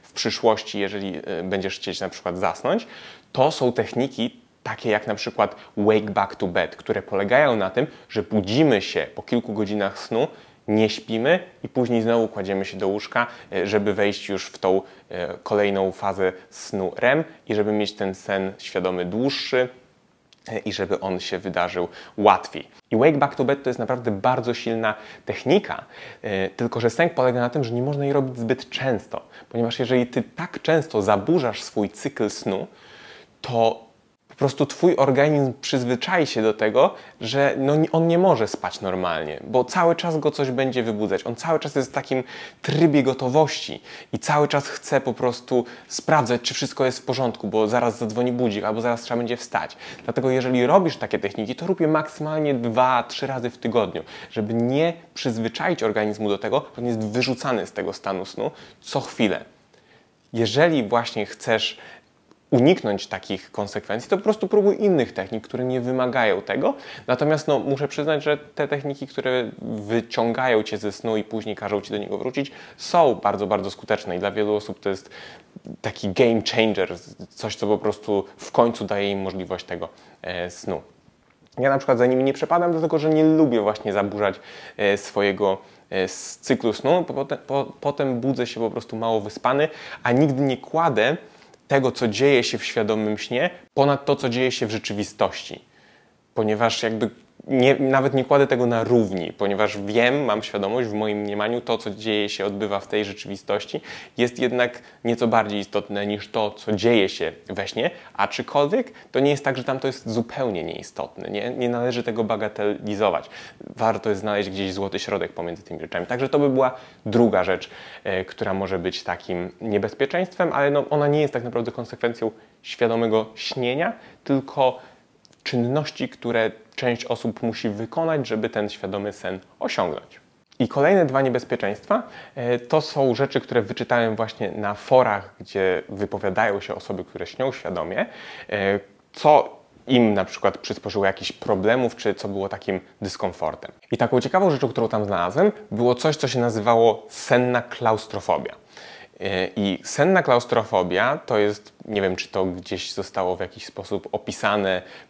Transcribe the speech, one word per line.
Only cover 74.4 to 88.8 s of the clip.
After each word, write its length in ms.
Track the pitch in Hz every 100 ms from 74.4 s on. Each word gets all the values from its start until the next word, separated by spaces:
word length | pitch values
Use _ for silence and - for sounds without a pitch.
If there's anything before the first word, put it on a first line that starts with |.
| 104 104
osób 240 | - 95
to 100 | 101
jest 200 | 95 - - - - - - - -
taki 280 | 113 - 101
game 320 | 92 120 113 - 120
changer, 400 | 110 98 92 87 - - 92
coś, 260 | - 110 -
co 120 | 104
po 100 | 101
prostu 480 | 104 101 - 101 95 -
w 140 | -
końcu 340 | - 117 117 104
daje 260 | 101 101
im 100 | 98
możliwość 440 | 95 92 90 90 -
tego, 240 | 87 85 - - -
e, 280 | - 90 90
snu. 320 | - - 85 - _ _ _ _ _ _ -
Ja 100 | 135
na 80 | 135
przykład 200 | - 120
za 80 | 123
nimi 180 | 127
nie 100 | 135
przepadam, 380 | 139 151 170 175
dlatego 280 | 160 160 156
że 100 | 156
nie 140 | 156
lubię 380 | 156 160 151 117
właśnie 320 | 104 104 110
zaburzać, 460 | 101 101 104 101 95 - - - -
e, 200 | 101 101
swojego, 600 | - 104 101 98 101 98 - - _
e, 40 | 98
s-, 440 | 92 - - -
cyklu 340 | - 131 117
snu, 320 | 101 131 175 165
bo 60 |
potem, 240 | 135 143 143 -
po-, 260 | 139 131 -
potem 380 | 143 139 135 120
budzę 280 | 131 127 120
się 120 | 110
po 100 | 113
prostu 260 | 120